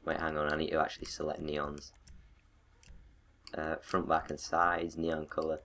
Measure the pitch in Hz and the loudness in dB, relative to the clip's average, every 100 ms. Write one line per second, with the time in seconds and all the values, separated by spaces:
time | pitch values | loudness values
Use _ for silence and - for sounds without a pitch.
0 | - 78 80 78 73 76 80 82 76 - | 0 0 2 2 2 2 2 2 2 0
1 | - - 78 76 78 73 73 73 - - | -8 -4 -4 -2 -2 -2 -2 -4 -12 -18
2 | - - - - - - _ - - - | -20 -20 -20 -20 -20 -20 _ -20 -20 -20
3 | - - - _ - - 78 80 - 92 | -20 -20 -20 _ -10 -4 -2 -4 0 -2
4 | 80 80 - 73 - 82 87 87 85 80 | 4 2 2 -6 0 4 4 4 -2 -2
5 | 82 78 78 - 80 78 | 0 0 -2 -2 0 -2